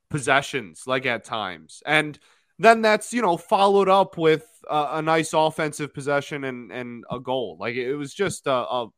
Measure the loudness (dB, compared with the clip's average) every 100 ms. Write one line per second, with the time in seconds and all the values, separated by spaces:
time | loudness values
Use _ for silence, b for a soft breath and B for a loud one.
0 | -10 -4 2 2 0 -6 -8 -10 -4 -2
1 | -2 -4 -6 -8 -6 -10 -16 -12 -2 0
2 | 0 -8 b b b b 6 6 4 2
3 | 0 0 0 0 2 4 6 4 4 4
4 | 2 2 2 2 -2 _ -4 -2 -2 -2
5 | 0 0 2 2 0 0 -6 -6 -10 -8
6 | -2 -2 -2 -8 -8 -10 -12 -12 -12 -12
7 | -12 -10 -4 -4 -4 -8 -8 -6 -4 -6
8 | -6 -4 -4 -4 -2 -2 -2 -4 -6